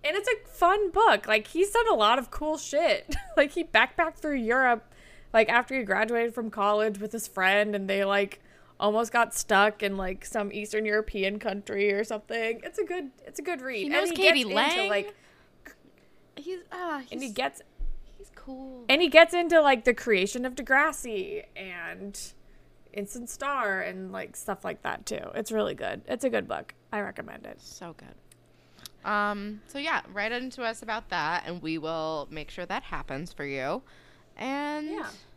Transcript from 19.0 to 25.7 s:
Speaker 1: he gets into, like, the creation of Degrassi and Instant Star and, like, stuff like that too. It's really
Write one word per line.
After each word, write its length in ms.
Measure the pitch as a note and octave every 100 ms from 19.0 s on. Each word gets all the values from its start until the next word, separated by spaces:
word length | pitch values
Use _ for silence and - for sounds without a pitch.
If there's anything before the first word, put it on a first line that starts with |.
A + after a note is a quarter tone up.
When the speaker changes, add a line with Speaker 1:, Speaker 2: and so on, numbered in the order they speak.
Speaker 1:
he 60 | F4
gets 240 | D4+ E4
into, 280 | F4 E4+ E4
like, 240 | C#4+ C4 A3
the 80 |
creation 520 | A#3 - G3+ G3 B3+ B3+
of 100 | B3+
Degrassi 880 | B3 C4 D#4 D4 B3 G#3 F#3+ E3+ - -
and 640 | F#3+ F3 E3+ F3 G3 G3 - - - - - - -
Instant 380 | G3+ G3 B3 A#3+
Star 520 | - C#4 C#4 A3 F#3+
and, 300 | F3 F#3 F#3+
like, 240 | F#3+ F#3 -
stuff 300 | - F#3+ F#3
like 160 | E3+
that 240 | - - -
too. 260 | - - -
It's 160 | G#3+
really 240 | A3 G#3